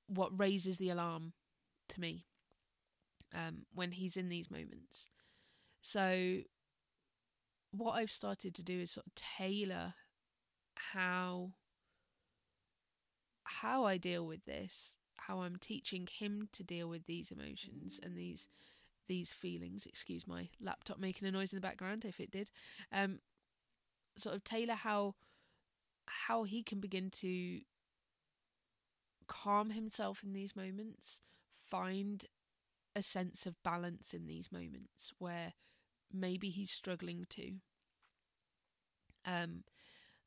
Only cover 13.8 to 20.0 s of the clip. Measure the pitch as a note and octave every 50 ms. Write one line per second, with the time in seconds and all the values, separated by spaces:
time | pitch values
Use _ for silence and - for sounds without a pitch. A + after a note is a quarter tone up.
13.8 | A#3+ G3+ F#3+ F3+ E3+ F3+ F3 E3+ E3+ D#3+ D#3+ - - - - - F#3+ F#3 - -
14.8 | - - - _ _ _ _ - - - F#3+ F#3 F3+ F3 F3 F#3 - - A3 F3+
15.8 | - - G3 F#3 F3+ - - - G#3+ G3+ G#3 G#3 G#3+ G#3 - - F#3 - F3 E3+
16.8 | E3+ E3 E3 E3 E3 - E3+ F3 D#3+ - - C#3+ - - - - - - - C#3+
17.8 | D#3 F#3 - - - F3+ F3 - - - E3 - - - - - - - - -
18.8 | - - _ _ _ - F#3 F3+ F3 - - - - F3+ F3 E3+ F3 F3 F#3 G3+
19.8 | - - - -